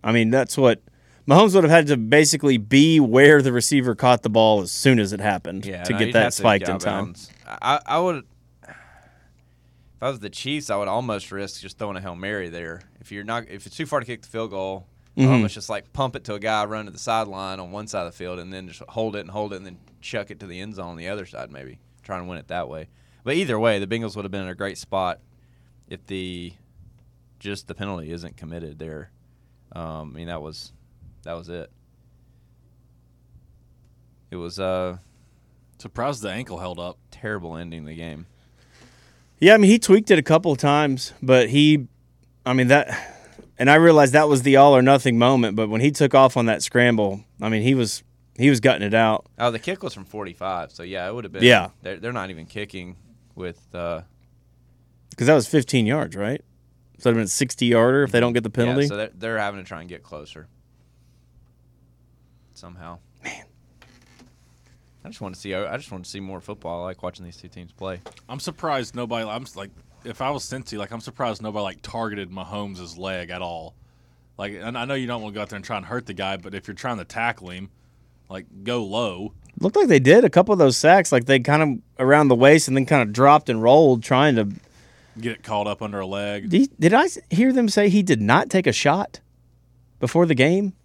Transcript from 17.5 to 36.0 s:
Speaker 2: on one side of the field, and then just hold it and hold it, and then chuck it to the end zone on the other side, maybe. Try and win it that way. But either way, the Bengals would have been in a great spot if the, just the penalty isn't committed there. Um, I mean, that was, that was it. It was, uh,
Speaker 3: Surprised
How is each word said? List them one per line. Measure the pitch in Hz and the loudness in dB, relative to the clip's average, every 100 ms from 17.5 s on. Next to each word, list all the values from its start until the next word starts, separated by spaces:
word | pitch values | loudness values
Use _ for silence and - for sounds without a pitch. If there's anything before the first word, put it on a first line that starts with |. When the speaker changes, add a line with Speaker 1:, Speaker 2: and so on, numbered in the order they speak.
| 95 | -10
Speaker 2:
on | 90 | -12
one | 101 107 | -14 -10
side | 101 87 | -8 -8
of | |
the | - | -12
field, | 90 90 | -12 -12
and | 87 | -14
then | 95 92 | -16 -16
just | 80 - | -20 -14
hold | - 110 104 | -8 -6 -8
it | |
and | 85 | -12
hold | 101 104 | -10 -10
it, | 98 | -12
and | 95 | -16
then | 90 _ _ | -20 _ _
chuck | - 117 101 | -12 -10 -10
it | 101 | -16
to | 98 | -16
the | 87 | -16
end | 101 98 | -16 -14
zone | 87 | -14
on | 85 | -14
the | 85 | -12
other | 104 90 | -12 -12
side, | 57 62 | -16 -16
maybe. | 67 65 64 _ _ | -16 -20 -20 _ _
Try | - 95 | -14 -12
and | 87 | -12
win | 87 | -14
it | - | -12
that | 85 76 | -10 -10
way. | 78 80 _ _ _ - | -12 -16 _ _ _ -6
But | 151 | -4
either | 185 110 | -2 -2
way, | 113 104 | 0 0
the | 98 | -4
Bengals | 113 113 98 | -6 -8 -10
would | |
have | 98 | -10
been | 98 | -10
in | 92 | -12
a | 92 | -10
great | 98 95 | -10 -10
spot | - 95 90 85 _ _ _ _ _ _ _ | -8 -4 -4 -6 _ _ _ _ _ _ _
if | 92 _ | -20 _
the, | 95 92 90 87 87 _ _ - _ _ _ _ _ | -12 -10 -12 -16 -18 _ _ -20 _ _ _ _ _
just | 101 98 - | -14 -14 -14
the | 92 | -12
penalty | 101 92 78 | -10 -10 -12
isn't | 85 85 - | -14 -16 -18
committed | 78 85 80 76 | -16 -14 -16 -16
there. | 80 78 71 _ _ _ _ _ _ | -14 -14 -18 _ _ _ _ _ _
Um, | - 82 80 78 | -16 -14 -12 -16
I | 78 | -16
mean, | 85 | -14
that | 85 | -12
was, | 76 78 - _ _ _ - _ | -14 -16 -20 _ _ _ -20 _
that | - | -16
was | 85 85 | -16 -14
it. | 85 78 _ _ _ _ _ _ _ _ _ _ _ _ _ _ _ _ _ _ _ _ _ _ _ _ _ _ | -16 -16 _ _ _ _ _ _ _ _ _ _ _ _ _ _ _ _ _ _ _ _ _ _ _ _ _ _
It | 90 | -14
was, | 85 95 | -12 -8
uh, | 95 92 90 90 _ _ _ _ _ _ _ _ | -4 -4 -6 -10 _ _ _ _ _ _ _ _
Speaker 3:
Surprised | 110 - | -18 -6